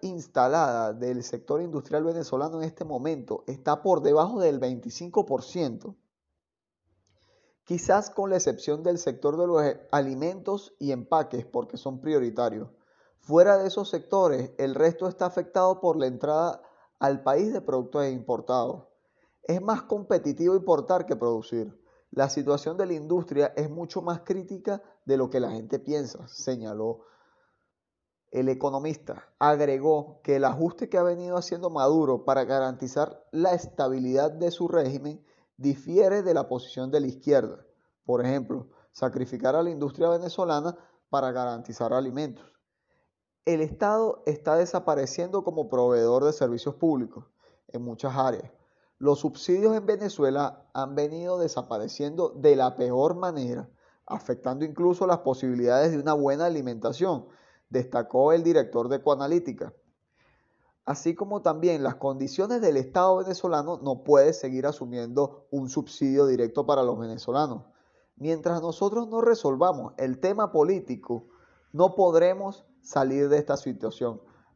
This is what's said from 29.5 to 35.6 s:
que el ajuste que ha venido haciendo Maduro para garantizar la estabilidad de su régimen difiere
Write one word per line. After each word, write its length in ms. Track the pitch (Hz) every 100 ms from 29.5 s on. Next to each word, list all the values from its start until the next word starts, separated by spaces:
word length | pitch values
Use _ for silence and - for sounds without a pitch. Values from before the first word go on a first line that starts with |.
| 147 147 135 147 151 151 -
que 100 | -
el 100 | 135
ajuste 440 | 135 127 165 - 226
que 100 | 185
ha 60 |
venido 320 | 175 175 180 180
haciendo 340 | 170 170 175
Maduro 540 | 160 147 160 139 123
para 200 | - 135
garantizar 800 | 127 135 131 127 127 147 156 - _
la 240 | 156 185
estabilidad 800 | 175 - - 135 131 127 131 151
de 180 | 160 170
su 160 | 165 170
régimen 580 | 170 135 139 147 151 _ _ _
difiere 640 | -